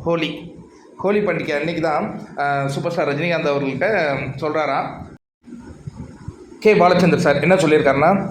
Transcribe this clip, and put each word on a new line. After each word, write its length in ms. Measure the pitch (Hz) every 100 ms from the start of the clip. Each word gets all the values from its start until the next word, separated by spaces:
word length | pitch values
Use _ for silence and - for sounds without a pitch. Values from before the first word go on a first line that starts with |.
ஹோலி. 500 | 165 170 156 - - - - - - -
ஹோலி 220 | 185 208
பண்டிகை 320 | 196 160 151
அன்னைக்கு 320 | 147 156 170
தான், 380 | 160 151 208 - - -
அஹ், 300 | 143 143 139
சூப்பர் 260 | 139 170
ஸ்டார் 160 | 170 147
ரஜினிகாந்த் 380 | 143 175 165 147
அவர்கள்ட்ட 720 | 139 139 135 185 208 156 139 131 131
சொல்றாராம். 640 | 156 156 147 139 - - - - _ _ - 240 - - - - - - - - - -
கே 140 | 214
பாலச்சந்தர் 420 | 196 175 175 180 147
சார் 240 | 156 143
என்ன 140 | 165
சொல்லியிருக்காருன்னா, 720 | 185 160 151 143 135 156 196 -